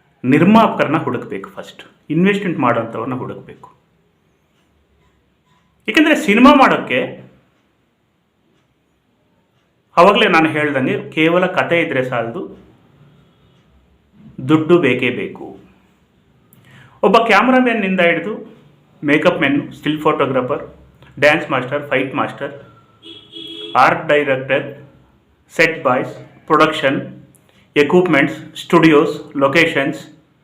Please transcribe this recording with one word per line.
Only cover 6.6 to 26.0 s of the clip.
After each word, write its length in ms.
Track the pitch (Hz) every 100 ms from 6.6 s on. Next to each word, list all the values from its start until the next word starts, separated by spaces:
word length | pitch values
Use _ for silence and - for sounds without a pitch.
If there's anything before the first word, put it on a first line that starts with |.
ಮಾಡೋಕ್ಕೆ 380 | 240 156 - 123 - - - _ _ _ _ _ _ _ _ _ _ _ _ _ _ _ _ _ _ _ _ _ _ _ _ _ _ -
ಅವಾಗಲೇ 320 | 180 208 214 170
ನಾನು 120 | 156 151
ಹೇಳ್ದಂಗೆ 400 | 151 135 127 131 - -
ಕೇವಲ 280 | 156 175 185 165
ಕತೆ 220 | 123 170 156
ಇದ್ರೆ 180 | 131 127
ಸಾಲದು, 320 | 123 113 143 - - - _ _ _ _ _ _ _ _ _ _ _ _ _ _ _ - - 131
ದುಡ್ಡು 280 | 156 156 175 139
ಬೇಕೇ 240 | 123 123 101
ಬೇಕು. 260 | 92 - 78 - - _ _ _ _ _ _ _ _ _ _ - - _ 208
ಒಬ್ಬ 120 | 220 240
ಕ್ಯಾಮರಾಮನ್ನಿಂದ 720 | 202 240 254 254 226 190 185 170
ಹಿಡಿದು 240 | 165 - 220 - - _ _ _ _
ಮೇಕಪ್ 380 | 147 151 180 -
ಮೆನ್, 140 | 143 143 135 -
ಸ್ಟಿಲ್ 220 | 147 151
ಫೋಟೋಗ್ರಾಫರ್, 580 | 160 147 135 131 123 151 - - - _ - -
ಡ್ಯಾನ್ಸ್ 240 | 143 160 165
ಮಾಸ್ಟರ್, 280 | 135 127 147 143
ಫೈಟ್ 240 | 131 139 135
ಮಾಸ್ಟರ್, 340 | 110 - 139 - - _ _ _ - - - - - - - 120
ಆರ್ಟ್ 200 | 143 165 160
ಡೈರೆಕ್ಟರ್, 520 | 147 143 131 131 139 - - - _ _ _ _ _ _
ಸೆಟ್ 240 | - 160 160 135
ಬಾಯ್ಸ್, 260 | 127